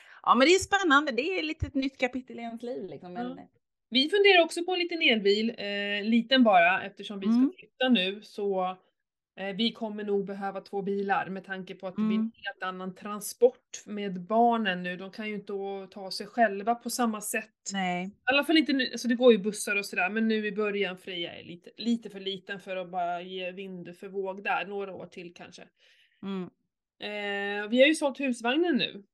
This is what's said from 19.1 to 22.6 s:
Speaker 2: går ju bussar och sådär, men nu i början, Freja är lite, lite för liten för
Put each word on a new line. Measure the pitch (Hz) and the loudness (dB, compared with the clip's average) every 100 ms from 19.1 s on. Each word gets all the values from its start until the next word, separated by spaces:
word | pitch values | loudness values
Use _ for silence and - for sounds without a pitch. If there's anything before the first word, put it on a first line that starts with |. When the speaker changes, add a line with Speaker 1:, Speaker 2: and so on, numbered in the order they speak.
| 240 | 6
Speaker 2:
går | 254 | 8
ju | 214 | 8
bussar | 208 185 214 202 | 4 -4 -4 -4
och | 202 | -4
sådär, | 202 180 | -2 -2
men | 220 220 | 0 0
nu | 220 214 | 0 -2
i | |
början, | 196 208 202 185 185 | -2 -2 -2 -2 -6
Freja | 196 180 165 | -10 -10 -10
är | - | -12
lite, | - 175 - - | -16 -16 -18 -6
lite | 220 233 196 | -2 -2 -4
för | 196 | -12
liten | 196 190 202 | -10 -10 -10
för | 196 | -12